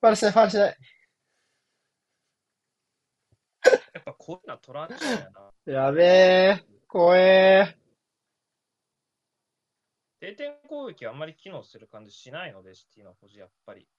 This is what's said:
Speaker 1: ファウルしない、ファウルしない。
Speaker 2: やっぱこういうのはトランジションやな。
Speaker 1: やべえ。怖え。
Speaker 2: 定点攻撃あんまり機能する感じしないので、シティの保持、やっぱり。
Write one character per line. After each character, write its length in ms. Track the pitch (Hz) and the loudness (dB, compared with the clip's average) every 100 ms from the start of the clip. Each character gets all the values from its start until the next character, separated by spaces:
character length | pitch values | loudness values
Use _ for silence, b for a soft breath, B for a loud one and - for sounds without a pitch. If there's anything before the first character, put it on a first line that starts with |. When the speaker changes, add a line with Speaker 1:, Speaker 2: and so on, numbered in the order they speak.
Speaker 1:
フ 60 | 226 | 2
ァ 20 | |
ウ 20 | |
ル 60 | 214 | 0
し 60 | |
な 60 | 214 | -2
い、 40 | |
フ 60 | 202 | 0
ァ 40 | |
ウ 20 | |
ル 60 | 214 | 0
し 60 | 208 | 0
な 120 | 202 | -2
い。 60 | - b b b _ _ _ _ _ _ _ _ _ _ _ _ _ _ _ _ _ _ _ _ _ _ _ _ _ - - - | -4 b b b _ _ _ _ _ _ _ _ _ _ _ _ _ _ _ _ _ _ _ _ _ _ _ _ _ 0 0 -6
Speaker 2:
や 60 | 175 | -20
っ 20 | |
ぱ 80 | - | -20
こ 200 | - - | -20 -20
う 20 | 175 | -20
い 40 | |
う 20 | - | -18
の 60 | |
は 60 | 120 | -20
ト 140 | _ | _
ラ 120 | 131 160 | -18 -18
ン 20 | |
ジ 80 | 247 | -14
シ 60 | |
ョ 40 | 294 | -10
ン 40 | |
や 180 | 233 143 | -10 -12
な。 420 | _ - _ - | _ -20 _ -10
Speaker 1:
や 200 | 135 135 | -4 -4
べ 120 | 147 | 0
え。 600 | 175 185 185 185 185 196 _ _ _ | 2 4 4 4 2 -2 _ _ _
怖 240 | 196 175 180 | -2 2 4
え。 580 | 185 190 190 190 196 - _ _ _ _ _ _ _ _ _ _ _ _ _ _ _ _ _ _ _ _ _ _ _ _ | 4 4 4 4 2 -6 _ _ _ _ _ _ _ _ _ _ _ _ _ _ _ _ _ _ _ _ _ _ _ _
Speaker 2:
定 120 | 180 | -20
点 180 | 208 285 294 _ | -16 -18 -18 _
攻 180 | 294 269 | -18 -18
撃 200 | 160 117 | -18 -18
あ 20 | |
ん 80 | 127 | -16
ま 80 | 156 | -18
り 80 | |
機 160 | 156 190 | -18 -20
能 140 | 165 | -20
す 120 | 101 113 | -20 -20
る 120 | 110 | _
感 180 | 110 107 | -20 -20
じ 60 | |
し 180 | _ 127 | _ -20
な 160 | 147 180 | -20 -20
い 60 | |
の 100 | 98 | -20
で、 140 | 92 92 | -20 _
シ 100 | _ | _
テ 60 | _ | _
ィ 40 | |
の 100 | 101 92 | _ _
保 60 | 101 | _
持、 100 | 104 | _
や 80 | 92 | -20
っ 40 | _ _ | _ _
ぱ 80 | |
り。 140 | 98 _ | -20 _